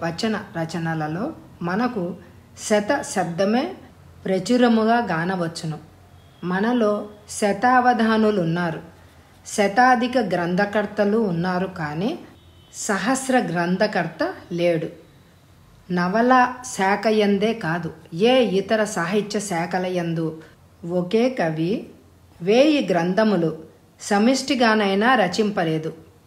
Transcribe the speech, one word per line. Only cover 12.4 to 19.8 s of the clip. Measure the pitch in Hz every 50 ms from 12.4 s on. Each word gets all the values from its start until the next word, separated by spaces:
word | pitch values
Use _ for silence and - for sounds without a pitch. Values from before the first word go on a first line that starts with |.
| - - - - - - -
సహస్ర | - - - 202 190 175 240 269 262 - - 254 247
గ్రంథకర్త | 202 170 165 175 170 180 180 185 214 208 208 185 175 165 - - 294 370 - - - -
లేడు. | 175 165 175 175 170 156 160 160 - - - - - - - _ _ _ _ _ _ _ _ - - - - -
నవల | 180 180 175 180 196 226 240 247 254 254 247 254 - - -
శాఖయందే | - - - 190 190 202 208 208 226 220 214 208 202 202 190 208 226 220
కాదు, | 220 170 160 165 175 165 156 - - - - 165
ఏ | 165 214 240 262 262 240
ఇతర | 196 180 196 190 - 226 214 214
సాహిత్య | 208 - 185 165 165 208 208 202 208 - 208
శాఖలయందు | 208 - 175 160 175 180 - 180